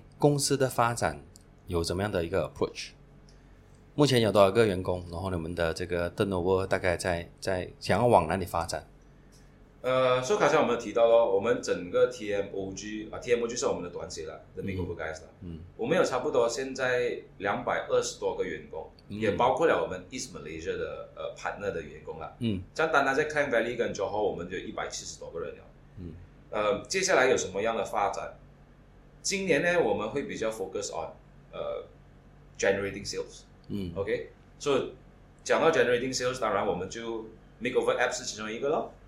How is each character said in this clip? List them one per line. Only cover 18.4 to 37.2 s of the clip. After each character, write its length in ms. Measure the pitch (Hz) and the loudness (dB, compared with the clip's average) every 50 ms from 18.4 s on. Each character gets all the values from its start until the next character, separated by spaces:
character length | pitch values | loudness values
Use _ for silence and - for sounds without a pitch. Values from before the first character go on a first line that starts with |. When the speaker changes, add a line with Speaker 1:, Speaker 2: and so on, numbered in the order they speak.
| 95 | -4
Speaker 2:
员 240 | 90 80 76 76 73 | -4 -4 -8 -10 -10
工， 220 | 76 78 78 - - - - - | -12 -12 -12 -12 -16 -20 -14 -10
Speaker 1:
嗯。 100 | 101 104 | -6 -2
Speaker 2:
也 140 | 107 104 | 0 0
包 220 | 95 - 120 127 127 | 2 4 4 2 4
括 120 | 139 165 | 4 4
了 160 | 156 110 90 | 4 4 4
我 60 | 82 82 | 0 -2
们 160 | 90 92 - - | -4 -8 -10 -10
East 240 | 127 127 - - 90 | -10 -10 -10 -10 -12
Malaysia 420 | 78 71 78 80 80 82 95 90 85 | -12 -12 -10 -10 -8 -6 -6 -4 -4
的， 300 | 82 76 71 - - - - | -4 -6 -8 -10 -12 -14 -12
呃， 180 | - 78 - - - | -10 -8 -8 -8 -6
partner 340 | - 90 - - 101 98 | -8 -8 -8 -6 -6 -4
的 100 | 85 85 | -4 -4
员 220 | 78 76 73 78 - | -6 -10 -14 -16 -14
工 160 | 80 80 80 | -12 -12 -10
啦。 160 | 78 76 - - | -12 -12 -10 -4
Speaker 1:
嗯。 220 | 120 117 101 90 90 - - | -2 -2 -2 -2 -6 -8 -4
Speaker 2:
这 100 | - 156 | -4 -2
样 80 | 156 | 2
单 140 | 151 139 135 | 2 2 2
单 100 | 135 135 | 2 2
在 140 | 135 151 151 | 0 0 0
Klang 200 | 151 151 139 127 | 0 0 0 2
Valley 280 | 120 113 113 120 123 117 | 2 2 2 0 0 -2
跟 160 | 113 101 92 | -2 -2 -2
Johor， 280 | 98 98 98 98 107 | -2 -2 -2 0 0
我 140 | 107 - - | 0 0 0
们 140 | 85 87 90 | -2 -6 -6
就 80 | 92 85 | -8 -8
一 160 | 82 101 - | -8 -8 -6
百 160 | 76 78 78 | -6 -6 -6
七 160 | - - - | -8 -10 -12
十 120 | - - - | -12 -14 -14
多 100 | - - | -14 -10
个 80 | 78 82 | -8 -8
人 160 | 80 71 - | -8 -8 -10
了。 80 | - - - - - - - - - | -14 -18 -20 -20 -20 -20 -20 -16 -14
Speaker 1:
嗯。 120 | 90 85 80 87 - - - - - - | -14 -12 -14 -14 -18 -20 -20 -20 -16 -8
Speaker 2:
呃， 320 | - 107 104 104 101 - - - | -4 -2 0 0 0 0 -2 -4
接 100 | - 190 | -4 -2
下 160 | 180 185 180 | 2 4 4
来 140 | 143 127 131 | 6 6 6
有 80 | 117 - | 4 2
什 120 | - - | 0 -2
么 120 | 92 98 | -4 -2
样 160 | 107 113 117 107 | 0 0 0 -2
的 80 | 95 | -2
发 240 | - - 107 101 95 | -2 0 0 0 0
展？ 280 | - - 78 80 - - - - - - - - - - - - - - - - - - | -2 -4 -8 -10 -12 -16 -20 -20 -20 -20 -20 -20 -20 -20 -20 -20 -20 -20 -20 -20 -18 -10
今 240 | - - 190 196 196 | -6 -4 -4 -2 2
年 160 | 185 151 143 | 2 2 2
呢， 200 | 170 175 175 175 | 4 2 4 4
我 120 | 147 110 101 | 4 4 2
们 160 | 98 107 113 | 0 0 -2
会 140 | 127 143 131 | -4 -4 -6
比 140 | - 92 - | -6 -6 -4
较 140 | 110 110 | -4 -4
focus 380 | 110 - 95 87 - 104 98 - | -2 -4 -6 -6 -6 -6 -6 -6
on， 200 | - 82 80 - - - - - - - - - - | -6 -6 -8 -8 -10 -16 -20 -20 -20 -20 -20 -16 -10
呃， 320 | 90 80 67 64 52 - - - - - - - - - - - - - - - - | -8 -6 -6 -6 -8 -10 -14 -18 -20 -20 -20 -20 -20 -20 -20 -20 -20 -20 -20 -8 -2
generating 500 | - 101 98 98 101 98 90 - - - | 2 2 2 2 0 -4 -6 -8 -10 -8
sales。 340 | - 92 - - - - - - - - - - | -8 -8 -8 -8 -10 -20 -20 -20 -20 -20 -12 -8
Speaker 1:
嗯。 240 | 101 101 95 87 82 | -8 -6 -6 -6 -6
Speaker 2:
OK？So， 960 | 95 98 101 117 - - - - - - - - - - 143 139 123 - - - - - - - - - - - - - | -6 -4 -2 -2 -4 -4 -8 -14 -20 -20 -20 -16 -8 -2 0 0 0 0 -2 -8 -14 -20 -20 -20 -20 -20 -20 -20 -10 -2
讲 160 | - 120 110 | 2 2 4
到 100 | 139 160 | 4 4
generating 420 | 147 135 120 123 123 120 123 131 131 | 6 4 4 4 2 0 0 -2 -4
sales， 280 | 123 123 123 - - | -2 -2 -2 -2 -2
当 120 | 117 107 101 | -2 0 0
然 140 | 98 107 104 | 2 0 0
我 60 | 90 | -2
们 160 | 87 92 95 | -2 -4 -8
就 380 | 95 113 117 113 117 110 | -8 -10 -8 -8 -8 -8